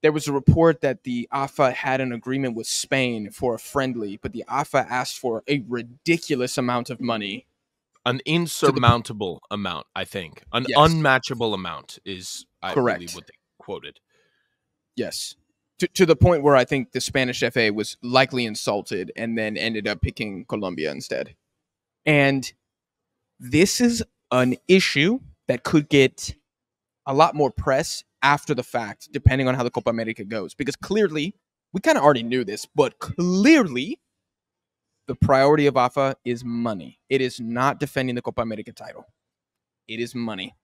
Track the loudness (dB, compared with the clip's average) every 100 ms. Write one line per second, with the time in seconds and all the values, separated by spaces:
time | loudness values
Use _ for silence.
0 | 2 0 -2 4 6 6 6 4 -2 -4
1 | -6 -6 -4 -4 -6 2 0 2 -2 -2
2 | -2 -6 -6 -4 -4 -4 -6 -8 -2 0
3 | 0 -2 -8 -4 -4 -4 -4 -4 -2 -4
4 | -6 -8 -10 -10 -6 -4 0 -2 0 -4
5 | -4 -6 -6 -6 -2 -4 -2 -8 -8 -10
6 | -2 -2 0 -4 -2 -2 -2 -2 -4 -8
7 | -4 -4 -4 -10 _ _ _ _ _ _
8 | -4 -4 0 0 0 0 0 4 4 4
9 | 0 -8 -8 -8 _ -8 -6 -8 -10 -10
10 | -8 -10 -12 -16 _ -6 0 6 6 6
11 | 2 2 0 -4 -4 -4 -6 -12 -14 -18
12 | -12 -12 -12 -16 -18 _ -6 -2 0 -2
13 | -8 -16 -18 _ _ _ -14 -12 -12 -20
14 | _ _ _ _ _ _ _ _ _ -8
15 | -8 -8 -12 -16 _ _ _ _ -6 2
16 | 4 6 6 6 6 6 4 -2 -2 -6
17 | -4 -2 -2 -2 -2 2 0 0 -6 -8
18 | 2 4 4 0 -4 -4 -4 -4 -4 -6
19 | -6 -8 -6 -4 -4 -4 -4 -4 -4 -2
20 | -4 -4 -8 -10 -8 -6 -6 -4 -6 -6
21 | -8 -6 -8 _ _ _ _ _ _ _
22 | 0 2 2 0 -6 _ _ _ _ _
23 | _ _ _ _ -2 2 2 4 2 2
24 | -8 _ _ 2 2 0 4 4 4 2
25 | 2 0 -6 -20 -4 -4 2 2 4 6
26 | 6 2 -14 -14 _ _ _ _ _ _
27 | -4 2 2 4 -2 0 0 0 0 -8
28 | -14 _ 2 2 0 -4 -2 -6 -6 -12
29 | -12 2 2 4 0 0 -2 -2 -2 -4
30 | -6 -8 -8 -8 -8 -8 -8 -8 -4 0
31 | 0 0 -6 -8 _ _ _ -4 0 4
32 | 4 4 0 -2 -2 -8 -8 0 0 0
33 | -12 -4 0 2 6 6 4 -2 -6 -10
34 | _ _ _ _ _ _ _ _ _ _
35 | -12 -2 2 6 6 6 4 4 2 2
36 | -2 -2 -6 -6 -4 -4 -4 -6 -10 _
37 | _ 0 0 -4 -8 0 0 0 -4 -4
38 | -4 -4 -8 -6 -6 -8 -12 -18 -20 -20
39 | -20 _ _ _ _ _ _ _ _ -8
40 | -6 -6 -8 -8 -12 _